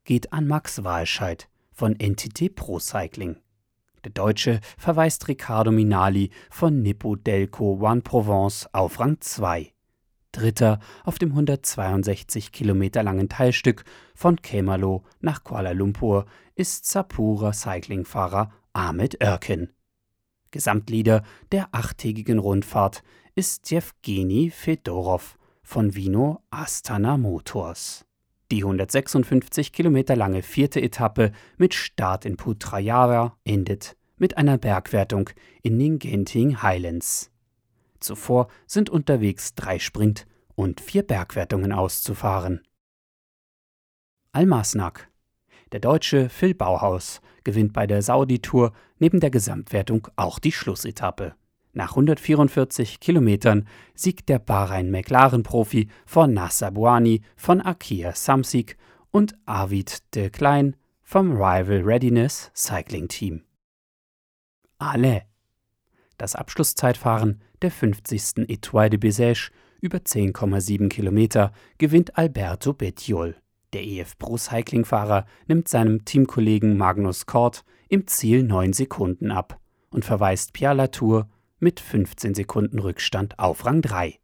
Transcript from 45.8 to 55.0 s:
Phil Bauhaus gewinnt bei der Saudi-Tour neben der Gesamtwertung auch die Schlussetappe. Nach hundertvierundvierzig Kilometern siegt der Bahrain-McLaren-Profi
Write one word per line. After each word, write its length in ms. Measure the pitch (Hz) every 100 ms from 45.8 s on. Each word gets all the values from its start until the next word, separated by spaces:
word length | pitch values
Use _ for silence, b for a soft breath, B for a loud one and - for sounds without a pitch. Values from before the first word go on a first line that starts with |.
| 113 156 - 139 127
Phil 260 | - 185
Bauhaus 680 | 180 92 90 101 92 - - b b -
gewinnt 260 | 104 107
bei 160 | 110 104
der 140 | 101
Saudi-Tour 720 | 101 131 135 123 - 123 120 b b b
neben 220 | 165 180
der 100 | 151
Gesamtwertung 800 | 127 101 101 - 104 98 113 110 -
auch 220 | 92 -
die 120 | 151
Schlussetappe. 840 | - - 95 - - 95 - 90 - _ _ _
Nach 220 | - 90 -
hundertvierundvierzig 1040 | 151 147 - 151 143 - 131 - 110 -
Kilometern 640 | - 170 113 101 120 104 104 B B B
siegt 320 | 185 - -
der 120 | 127
Bahrain-McLaren-Profi 1500 | - 98 95 95 90 95